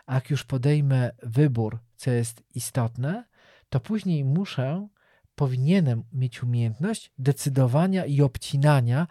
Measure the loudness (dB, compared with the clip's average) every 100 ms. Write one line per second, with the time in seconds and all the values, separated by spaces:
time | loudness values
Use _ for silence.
0 | -6 -4 -2 -4 -4 -2 2 2 2 2
1 | 0 -4 -4 2 2 2 -2 -6 -12 -8
2 | -2 0 -2 -8 _ -10 -6 -4 -4 -4
3 | -4 -6 -10 _ _ _ _ -6 -2 -4
4 | -2 0 0 0 -2 -4 -4 -4 -8 _
5 | _ _ _ -4 -2 0 2 4 2 0
6 | -4 -4 -4 -4 -2 0 0 -2 -4 -4
7 | -8 -2 0 0 0 2 2 4 2 0
8 | 0 2 2 0 -4 2 4 4 2 0
9 | -2